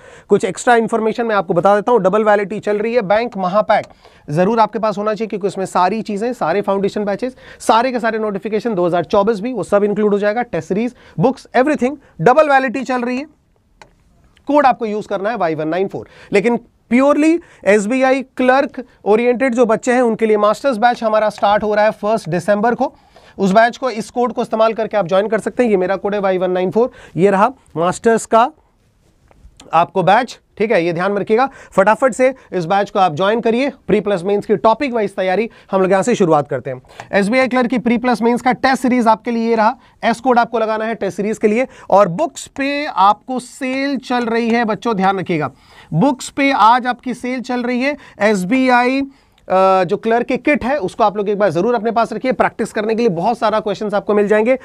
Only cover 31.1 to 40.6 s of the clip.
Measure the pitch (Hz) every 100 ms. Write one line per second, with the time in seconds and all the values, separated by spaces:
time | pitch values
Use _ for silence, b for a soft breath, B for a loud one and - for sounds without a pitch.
31.1 | 202 180 220 262 B B - 196 220 262
32.1 | 226 262 262 b 190 165 196 202 214 185
33.1 | 147 196 226 226 233 277 269 - 208 202
34.1 | 196 180 208 196 202 220 220 285 233 202
35.1 | - 185 185 226 b b 190 190 190 208
36.1 | 220 170 156 139 135 139 127 _ B B
37.1 | 196 196 254 262 254 240 254 233 233 247
38.1 | 233 233 240 262 233 262 262 254 247 226
39.1 | 214 - 233 226 226 214 254 b b 208
40.1 | 226 262 240 233 240